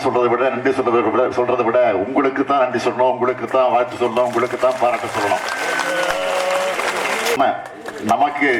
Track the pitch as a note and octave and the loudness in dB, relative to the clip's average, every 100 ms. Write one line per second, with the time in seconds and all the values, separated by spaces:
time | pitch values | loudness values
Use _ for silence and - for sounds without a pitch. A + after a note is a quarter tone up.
0 | C3 A#2+ A#2+ A#2+ C3+ B2 C3 C3 B2 A#2 | 0 2 2 2 0 0 0 2 2 2
1 | G#2+ A2 B2 - B2 B2+ A2+ B2 A#2+ F#2+ | 2 2 0 0 0 0 2 2 2 2
2 | G#2 C3+ C3+ C3+ C3 C#3 B2+ B2 B2+ A2 | 0 2 0 0 0 2 2 0 -2 2
3 | B2+ B2+ B2 B2 A#2 C3 C3 A#2 B2 - | 0 2 0 -2 -2 2 4 2 0 0
4 | A#2+ A2+ B2 A#2 B2 B2 - G#2+ B2 - | -2 2 0 0 -2 0 0 2 0 0
5 | G2+ - G#2 - - - - - - F3 | -4 -4 0 0 -2 -4 -4 -2 -2 -2
6 | - - C#5 C#5 - C#5 C#5+ - - F#3+ | -2 -2 -2 -2 -2 -2 -2 -2 -4 -4
7 | - - A3+ A#3 - - - - - - | -4 -4 -2 0 0 -2 -8 -14 -14 -8
8 | G#2+ - C#3+ - C#3 A#2+ | -2 2 2 0 0 0